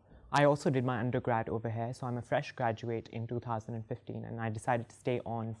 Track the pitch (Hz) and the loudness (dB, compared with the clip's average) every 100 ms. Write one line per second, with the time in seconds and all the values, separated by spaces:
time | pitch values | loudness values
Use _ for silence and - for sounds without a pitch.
0 | - - - 143 143 147 175 131 123 123 | -20 -20 2 6 6 6 2 2 2 0
1 | 123 123 127 113 113 113 113 113 117 127 | 0 0 2 0 0 -2 -2 -2 -4 -4
2 | 127 120 - 143 143 - 117 110 117 113 | -4 -6 0 0 0 -2 -2 0 -4 -4
3 | - 113 113 120 120 110 113 117 110 123 | -6 -8 -4 -4 -2 -4 -4 -8 -8 -8
4 | - 113 110 113 113 110 - 120 113 - | -8 -8 -8 -4 -2 -2 0 0 -2 -4
5 | 131 120 - 117 113 | -2 0 -2 -4 -4